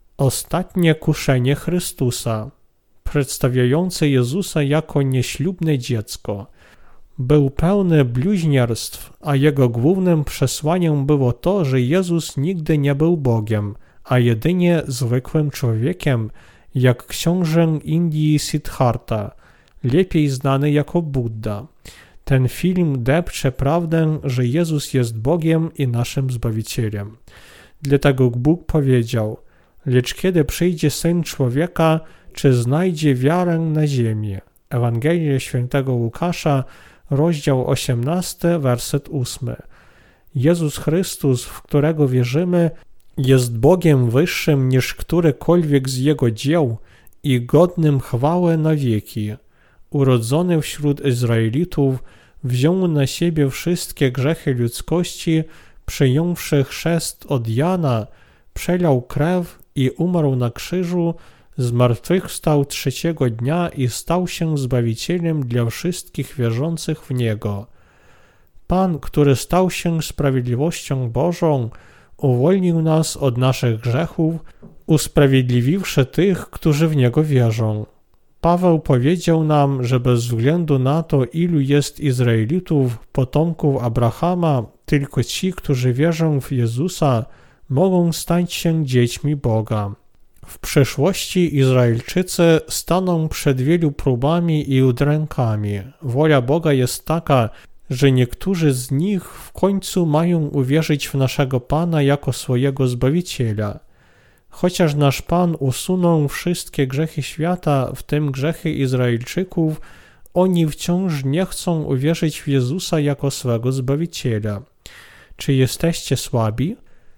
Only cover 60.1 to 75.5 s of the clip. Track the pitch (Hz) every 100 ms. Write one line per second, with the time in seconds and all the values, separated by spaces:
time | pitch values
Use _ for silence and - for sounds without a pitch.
60.1 | 180 147 127 120 - - 180 175 180 170
61.1 | 165 - - _ - 123 120 123 113 -
62.1 | 185 - - - 147 139 - 139 - 160
63.1 | 160 127 113 120 170 175 151 123 - -
64.1 | 175 180 - 160 151 127 123 117 113 -
65.1 | 175 170 156 127 120 117 - 170 175 -
66.1 | - 135 - 117 113 156 170 - 156 -
67.1 | 127 117 107 104 101 107 - _ _ _
68.1 | - _ _ _ - - 180 185 151 -
69.1 | - 143 131 - 175 185 - 175 165 -
70.1 | - 143 131 123 120 156 - - 135 123
71.1 | 117 165 170 165 139 113 - - - -
72.1 | - 139 123 143 196 180 165 160 160 156
73.1 | - 139 117 131 127 123 110 120 123 170
74.1 | - 160 165 - - - - - 156 -
75.1 | - 139 131 127